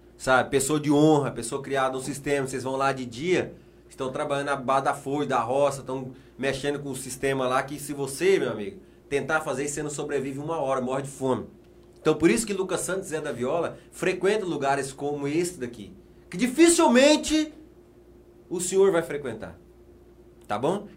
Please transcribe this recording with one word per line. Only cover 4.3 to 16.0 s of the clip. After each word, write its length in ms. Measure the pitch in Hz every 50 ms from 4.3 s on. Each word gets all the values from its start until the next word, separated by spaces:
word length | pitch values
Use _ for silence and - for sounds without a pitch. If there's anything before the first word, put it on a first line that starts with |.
| 139 139 143 143
na 80 | 139
base 300 | 135 127 123 135 139 139
da 100 | 147 135
folha, 320 | - - 135 139 147 147 143
da 120 | 135 123
roça, 420 | 113 117 131 139 143 139 135 139
estão 300 | 123 - 131 135 127 - - - - - - -
mexendo 400 | 127 139 135 - - 143 147 143
com 100 | 147 139
o 60 | 131
sistema 500 | - - 127 110 - - 135 135 135 131 123
lá, 140 | 127 135
que 160 | 135 139 151 135
se 160 | - - 147
você, 460 | 139 139 131 - - 170 190 196 170
meu 100 | 139 123
amigo, 280 | 110 107 101 98 - - - - - - _ -
tentar 340 | 143 139 123 123 160 156
fazer 240 | 156 156 131 127 143
isso, 100 | 147 147
você 80 | 160 151
não 60 | 147
sobrevive 480 | 147 - 147 143 143 139 131 139 131 135
uma 180 | 147 156 165 160
hora, 240 | 143 131 135 131
morre 220 | 120 127 135 139 139
de 60 | 139
fome. 360 | - - 131 131 127 107 95 - - - - - - - - - - -
Então 140 | - 156 156
por 160 | 151 156 170
isso 160 | 220 226 - -
que 60 | 202
Lucas 260 | 185 190 185 180 151
Santos 280 | - - 180 190 190 -
Zé 120 | 151 156
da 100 | 147 147
Viola 460 | 127 117 120 127 156 170 160 - - - - -
frequenta 520 | - - - 180 196 - 170 190 214 214 190
lugares 460 | 175 156 139 135 135 139 143 131 -
como 360 | - - 143 143 147 143 143 143
esse 320 | 147 165 175 175 - -
daqui, 340 | 123 120 - - 101 90 - -